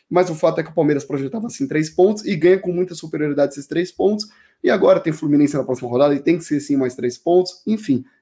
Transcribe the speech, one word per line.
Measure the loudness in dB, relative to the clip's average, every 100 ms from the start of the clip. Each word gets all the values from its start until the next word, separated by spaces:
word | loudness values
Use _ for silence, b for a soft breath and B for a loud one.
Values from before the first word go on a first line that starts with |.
| b
mas | 0 0
o |
fato | 0 0 0
é |
que | -4
o |
Palmeiras | 0 2 2
projetava, | -2 -6 -6 -6 -8
assim, | -6 -4
três | -2 -2
pontos | 2 2 2
e | -4
ganha | 2 4 4
com | 0
muita | -4 -4
superioridade | -8 -8 -4 -2 0 0
esses | -2 -6
três | -4 -4
pontos. | 0 0 0 -6 b b b
E | 0
agora | 4 4 4
tem | 0
Fluminense | -4 0 2 2
na | 0
próxima | -4 -4 -2
rodada | 2 2
e | 2
tem | 0 -2
que |
ser, | -2 -4
sim, | -2 -2
mais | -2
três | -2 -6 -4
pontos. | 2 2 2 -4 -4
Enfim, | -4 -2 -2 B B